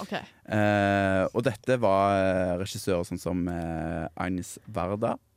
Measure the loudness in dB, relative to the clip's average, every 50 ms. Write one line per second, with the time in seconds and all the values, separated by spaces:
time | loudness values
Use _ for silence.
0 | -4 -6 -8 -8 -8 -12 -18 _ -8 -2 0 2 2 4 4 4 4 4 4 4
1 | 2 2 2 2 2 0 0 0 0 0 -2 -2 -2 0 0 2 4 4 4 6
2 | 6 4 4 4 4 2 2 2 0 0 -2 -2 -4 -6 -8 -6 -2 -2 -2 -2
3 | -2 -4 -6 -6 -4 -4 -2 -2 -2 -2 -4 -4 -4 -4 -4 -4 -4 -4 -6 -6
4 | -6 -8 -6 -6 -4 -4 -4 -6 -6 -10 -14 -16 -18 -10 -6 -4 -4 -4 -2 -2
5 | -2 -2 -4 -6 _ _ _